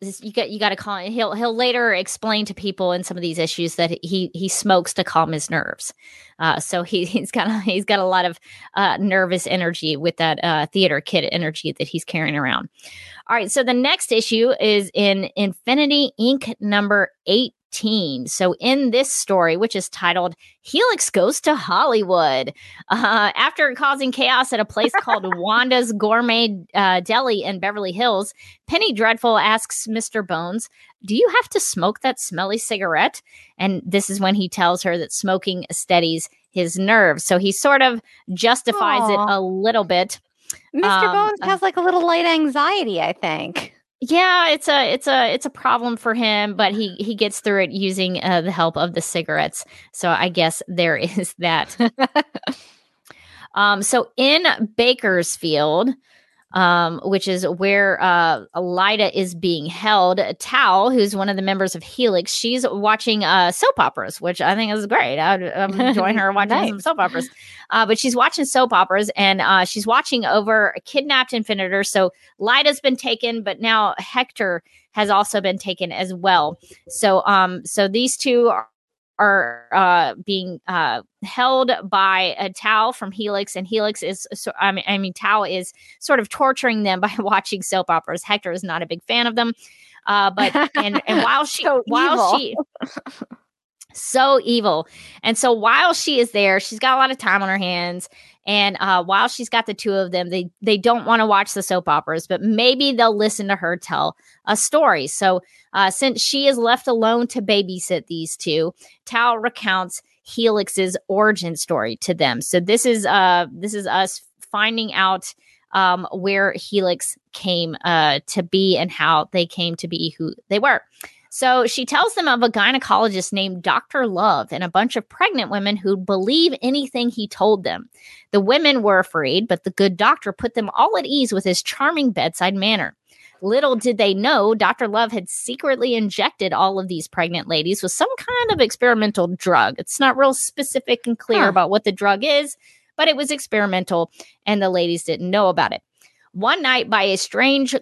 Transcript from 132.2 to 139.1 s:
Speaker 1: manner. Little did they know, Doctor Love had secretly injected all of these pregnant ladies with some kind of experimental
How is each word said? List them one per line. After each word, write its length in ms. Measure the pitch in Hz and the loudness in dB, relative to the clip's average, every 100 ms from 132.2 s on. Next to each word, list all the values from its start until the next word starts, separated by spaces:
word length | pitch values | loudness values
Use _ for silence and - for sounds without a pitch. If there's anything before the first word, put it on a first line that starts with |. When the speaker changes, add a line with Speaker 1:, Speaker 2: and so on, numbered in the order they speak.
| 151 - 180 | -4 0 0
Speaker 1:
manner. 420 | 196 202 208 92 _ _ _ - - | 0 0 0 -2 _ _ _ -20 -8
Little 340 | 190 254 285 247 | 0 2 2 0
did 220 | 247 220 | 0 2
they 160 | 202 | 2
know, 400 | 190 247 269 208 | 2 2 4 2
Doctor 340 | 220 190 - 220 | 2 0 0 -2
Love 240 | 214 226 | 0 -2
had 160 | 226 180 | -4 -8
secretly 640 | - - 254 294 254 247 | -10 -10 -6 -2 0 0
injected 600 | 233 208 - 269 - 190 | 0 -2 -2 -4 -2 -4
all 260 | 131 190 190 | 0 0 0
of 80 | 185 | -6
these 180 | 165 - | -8 -6
pregnant 400 | - 170 170 - | -4 -2 -4 -2
ladies 360 | 160 165 202 | -2 0 -2
with 100 | 185 | -4
some 160 | - 427 523 | -2 -2 -2
kind 340 | - 494 453 | -4 -2 0
of 100 | 381 | 2
experimental 680 | 226 - 247 220 214 | 0 2 2 2 2